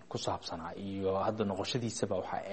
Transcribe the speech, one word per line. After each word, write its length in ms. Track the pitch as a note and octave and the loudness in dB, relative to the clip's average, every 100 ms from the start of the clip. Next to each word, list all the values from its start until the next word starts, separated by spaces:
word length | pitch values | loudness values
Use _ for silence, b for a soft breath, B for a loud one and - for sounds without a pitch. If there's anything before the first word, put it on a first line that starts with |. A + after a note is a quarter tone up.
| - | -6
ku 100 | A#2 | -4
saabsanaa 560 | - G2 - - E2 F#2+ | 0 -2 -2 -6 -6 -6
iyo 400 | G2 G2 F#2+ F#2+ | -4 0 2 4
hadda 280 | G#2 G#2+ | 2 2
noqoshadiisaba 720 | G2+ F#2+ - B2+ A2+ - G2+ F#2+ | 2 2 0 0 0 0 2 2
waxay 280 | - - G2 | 0 -2 -2